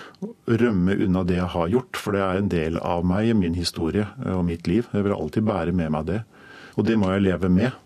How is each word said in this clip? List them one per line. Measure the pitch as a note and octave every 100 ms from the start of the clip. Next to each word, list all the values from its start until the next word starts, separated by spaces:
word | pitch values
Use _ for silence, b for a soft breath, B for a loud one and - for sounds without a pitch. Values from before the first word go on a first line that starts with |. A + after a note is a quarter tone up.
| B B G#3 - -
rømme | A2+ A#2+ G2 F2+ G2
unna | G2+ F#2
det | F2+ F2+
jeg | F2+
har | F2+ E2+
gjort, | B2 B2+ -
for | G#2 G2
det |
er | F#2+ F#2
en | G2+
del | F2 D#2 E2+
av | - F2
meg, | F2+ F#2+ A2+
min | A2 E2+ F2
historie, | E2+ - E2 F#2+ G#2 -
eh, | G2
og | F#2
mitt | F2 E2 -
liv. | G2+ -
Jeg | G#2
vil | G2+
alltid | G2+ D#2 G#2+
bære | A2 F#2+ E2
med | F2+ D#2+
meg | D2+ D#2+
det, | G#2 A2+ B B B B -
og |
det | G#2+ A2+
må | F#2+
jeg | G2 G2
leve | F2 F#2
med. | F#2 B2+ -